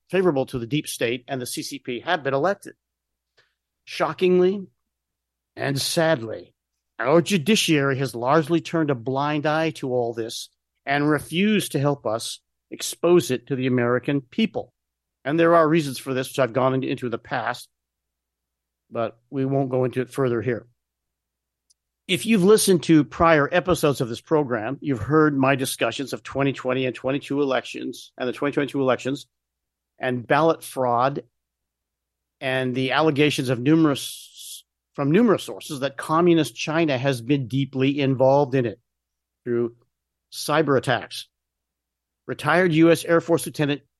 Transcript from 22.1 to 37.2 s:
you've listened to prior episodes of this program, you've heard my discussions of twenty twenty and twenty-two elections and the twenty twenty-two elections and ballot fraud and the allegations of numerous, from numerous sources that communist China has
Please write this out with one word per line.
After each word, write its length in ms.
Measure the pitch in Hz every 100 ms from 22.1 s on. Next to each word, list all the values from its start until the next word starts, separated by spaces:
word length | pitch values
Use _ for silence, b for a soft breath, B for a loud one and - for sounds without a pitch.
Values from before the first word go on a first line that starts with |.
| 180 220
you've 160 | 226
listened 400 | 185 214 196 175
to 200 | - 156
prior 440 | 143 - 165 156 143
episodes 480 | 175 175 160 151 131
of 80 | 120
this 120 | 113
program, 580 | - 156 139 117 110 139
you've 220 | 147 120
heard 340 | 101 156 151 135
my 180 | 131
discussions 580 | 135 135 - 117 117 135
of 100 | 123
twenty 300 | - 135 139
twenty 340 | 123 127 131 127
and 80 |
twenty-two 460 | - 127 139 - 143
elections 720 | 143 123 - - 127 - - -
and 100 | 127
the 40 |
twenty 200 | 117 143
twenty-two 280 | 147 135 143
elections 460 | 131 127 - 139 - _ _ _ _ _ _ -
and 280 | 131 127 113
ballot 380 | 143 165 160
fraud 580 | - 135 127 120 135 143 - _ _ _ _ _ _ _ _ _ _ -
and 340 | 135 131 127
the 180 | 123 131
allegations 560 | 135 156 139 151 135 127
of 120 | 123
numerous, 1040 | 127 165 156 131 - - - - - - _ _ _
from 180 | - 139
numerous 320 | 180 240 170
sources 360 | - 98 - 143
that 160 | 135 -
communist 600 | - 160 175 165 139 -
China 420 | - 156 160 127
has 220 | 139 123